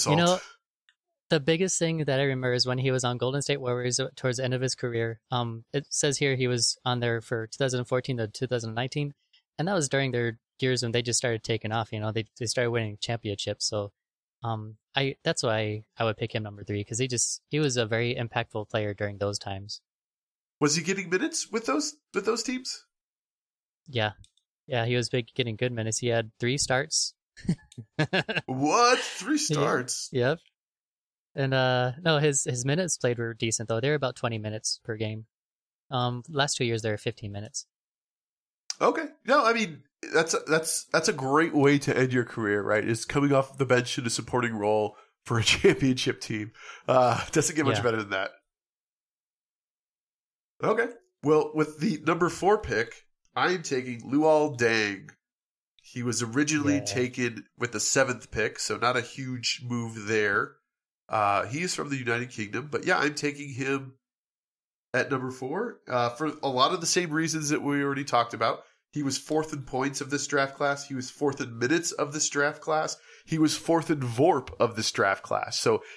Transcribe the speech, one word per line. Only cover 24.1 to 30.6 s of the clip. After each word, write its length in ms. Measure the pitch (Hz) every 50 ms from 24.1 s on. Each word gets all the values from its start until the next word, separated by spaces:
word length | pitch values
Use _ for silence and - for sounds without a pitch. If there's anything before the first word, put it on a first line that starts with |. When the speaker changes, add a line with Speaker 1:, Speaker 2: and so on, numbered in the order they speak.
| 104 - - - _ _ _ _ _ _ _
Speaker 1:
Yeah, 180 | - 135 120 113
he 100 | 120 123
was 140 | 123 113 -
big, 180 | - 127 117 - -
getting 220 | - 123 117 107
good 160 | - 123 127
minutes. 260 | 123 113 110 110 107 -
He 80 | 127
had 240 | 120 113 117 110 110 - -
three 180 | 120 120 135
starts. 560 | 143 - - 127 131 147 160 - - - - - _ _ _ _ - -
<laughs> 960 | - 160 - - - - - 107 _ _ - 151 - - 190 - - 202 165 -
Speaker 2:
What? 540 | - 131 131 139 151 180 226 240 240 254 -
Three 400 | - - - - 185 - 311 285 - -
Speaker 1:
Yeah. 60 | 151
Speaker 2:
starts? 540 | 143 143 127 185 131 123 123 - - - -
Speaker 1:
Yep. 280 | - 123 120 131 160 - _ _ _ _